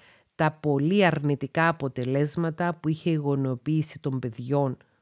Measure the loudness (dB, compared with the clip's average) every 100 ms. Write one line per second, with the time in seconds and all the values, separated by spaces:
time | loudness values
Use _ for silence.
0 | -20 _ _ 0 0 0 0 2 2 4
1 | 4 4 0 -2 -2 0 0 0 -4 -4
2 | -2 0 0 -2 -4 -2 -4 -2 -4 -2
3 | 0 0 0 0 0 -2 -2 -2 -2 -6
4 | -6 -4 -6 -8 -2 0 0 -4 _ _